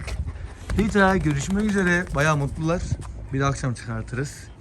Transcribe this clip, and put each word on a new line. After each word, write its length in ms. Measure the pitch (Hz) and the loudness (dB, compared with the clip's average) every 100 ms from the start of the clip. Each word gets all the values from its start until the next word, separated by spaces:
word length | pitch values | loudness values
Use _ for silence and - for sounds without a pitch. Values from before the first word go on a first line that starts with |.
| - - - - - - - 175 | -4 -6 -6 -8 -12 -10 -2 0
Rita 400 | 214 202 190 190 | 4 6 6 6
görüşmek 480 | 151 143 143 196 214 | 2 0 0 0 2
üzere. 400 | 196 180 175 180 139 | 2 4 2 2 2
Bayağı 220 | 151 151 | 2 2
mutlular. 440 | 139 - 160 180 - - - - - | 0 -2 0 0 -2 -4 -6 -12 -6
Bir 60 | 135 | 0
de 60 | 139 | 0
akşam 280 | 131 139 | 0 -2
çıkartırız. 600 | 117 - 113 - 120 147 - - - | -4 -6 -8 -6 -6 -6 -8 -16 -8